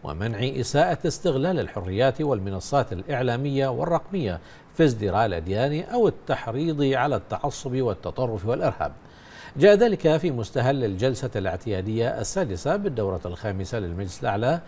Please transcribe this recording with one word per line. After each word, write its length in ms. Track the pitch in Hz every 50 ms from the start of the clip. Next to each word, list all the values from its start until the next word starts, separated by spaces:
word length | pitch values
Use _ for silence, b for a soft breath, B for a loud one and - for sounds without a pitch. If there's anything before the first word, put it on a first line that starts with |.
| -
ومنع 560 | - 76 80 101 117 110 101 120 131 135 131
إساءة 480 | 117 - - 143 165 180 165 - -
استغلال 520 | 165 - - - 180 135 131 139 180 190 147
الحريات 640 | 101 - - 107 90 92 92 101 127 135 120 -
والمنصات 720 | 156 143 131 104 95 98 98 90 - - 139 139 123 - 104
الإعلامية 760 | 87 95 - 143 127 131 123 117 120 139 143 139 135 135
والرقمية 720 | 135 123 120 147 170 170 180 - - 190 190 143 101 87 85 B B B B B B -
في 100 | - 165
ازدراء 420 | 147 120 107 104 98 87 104 117
الأديان 580 | 107 90 82 80 87 98 107 127 143 147 156 185
أو 240 | - - 247 226
التحريض 760 | 175 - - - - 131 - - 117 110 135 160 165 156 143 143
على 320 | 135 135 127 123 123 135
التعصب 600 | 101 - - 110 95 - 143 - - - 135 123
والتطرف 680 | 131 131 117 98 - - 87 - - 127 120 110 95 85
والإرهاب. 460 | 107 123 147 - 139 - - 78 71 - - - B B B B B B B B B B
جاء 180 | 131 151 208 208
ذلك 420 | 196 233 233 202 - - 160 156
في 140 | 160 160 175
مستهل 520 | 135 120 107 - - 131 117 131 143 139 120
الجلسة 460 | 104 98 92 113 135 127 - - 117 -
الاعتيادية 840 | 110 95 92 87 92 - 113 101 92 92 107 110 113 117 123 - 117
السادسة 540 | 110 - - 190 185 117 92 82 - 147 175
بالدورة 460 | 208 202 202 139 113 104 95 92 90 -
الخامسة 540 | 90 87 - - 107 95 95 95 90 - 117
للمجلس 420 | 98 85 85 90 101 90 - -
الأعلى 380 | - 117 101 104 113 131 160 170 B